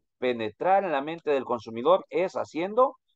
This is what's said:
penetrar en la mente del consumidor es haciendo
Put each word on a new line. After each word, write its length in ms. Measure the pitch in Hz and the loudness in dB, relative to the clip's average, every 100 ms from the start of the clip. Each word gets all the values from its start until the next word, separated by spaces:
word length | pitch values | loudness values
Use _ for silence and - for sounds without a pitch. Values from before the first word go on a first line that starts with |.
| - _ | -2 _
penetrar 680 | 123 120 110 - 170 196 | -4 -2 -4 -4 2 2
en 80 | 196 | 2
la 100 | 143 | -4
mente 280 | 147 165 147 | -4 -8 0
del 140 | 139 | 0
consumidor 640 | 117 123 113 113 131 190 - | 0 -4 -4 -2 4 2 2
es 240 | 156 180 123 | -2 -2 -4
haciendo 600 | 110 151 180 220 269 - _ | -8 -6 -4 2 2 0 _